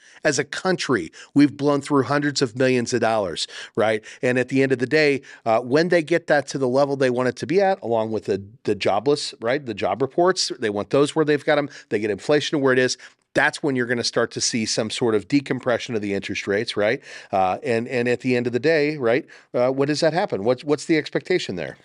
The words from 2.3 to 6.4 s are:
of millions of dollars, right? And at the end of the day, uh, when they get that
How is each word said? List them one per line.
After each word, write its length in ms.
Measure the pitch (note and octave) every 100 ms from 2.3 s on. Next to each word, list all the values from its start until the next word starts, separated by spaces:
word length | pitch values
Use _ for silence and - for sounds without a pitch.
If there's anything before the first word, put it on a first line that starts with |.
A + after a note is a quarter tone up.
| C3+
of 140 | C3 A#2+
millions 360 | C3 B2+ A#2
of 80 | A#2+
dollars, 460 | A2+ A2 F#2 D#2 - - - -
right? 280 | G#2+ A2 - -
And 160 | B2+ B2+
at 100 | B2
the 140 | C3+
end 100 | C3+
of 60 | B2
the 80 | B2+
day, 360 | D#3 D3 C3+ - - A#2+
uh, 140 | A2+
when 280 | B2 C#3+ F3
they 140 | F3
get 240 | D3 E3+ -
that 200 | D3